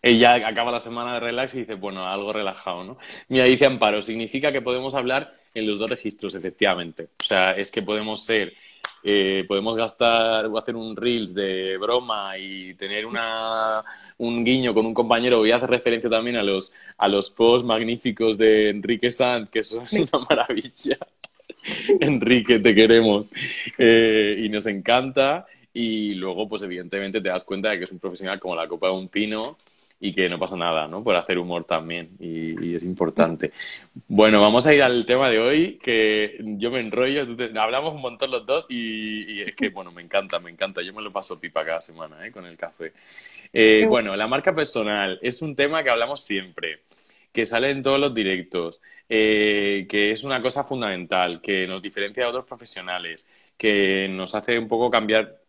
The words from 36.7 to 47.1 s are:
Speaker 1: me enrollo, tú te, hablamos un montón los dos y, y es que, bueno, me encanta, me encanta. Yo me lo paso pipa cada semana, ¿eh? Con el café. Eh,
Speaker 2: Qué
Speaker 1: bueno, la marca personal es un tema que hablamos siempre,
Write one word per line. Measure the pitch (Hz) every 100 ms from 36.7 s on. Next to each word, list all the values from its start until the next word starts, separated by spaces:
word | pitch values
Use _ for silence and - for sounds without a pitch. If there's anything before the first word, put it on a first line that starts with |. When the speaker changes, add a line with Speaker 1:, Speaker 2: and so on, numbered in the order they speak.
Speaker 1:
me | 127
enrollo, | 113 110 127 143 127
tú | 117
te, | 120 110
hablamos | 110 127 156
un | 151
montón | 127 117 135
los | 127
dos | 107 147 -
y, | 123 117 110 107 107 107
y | 101
es | 101
que, | - 131
bueno, | 98 90
me | 87
encanta, | 85 98 98 87
me | 87
encanta. | 82 95 92
Yo | 90
me | 104
lo | 104
paso | 98 - 90
pipa | 87 80
cada | 80 82
semana, | - 80 80 76 87
¿eh? |
Con | 98 87
el | 82
café. | 85 _ 80 _ _ - - - -
Eh, | - 110 110
Speaker 2:
Qué | 110
Speaker 1:
bueno, | 120 107 98
la | 110
marca | 135 190
personal | 160 147 - 107 104 98 92
es | - -
un | 156
tema | 139 143 160
que | 139
hablamos | 117 117 143
siempre, | - 98 92 82 82 78 _ - _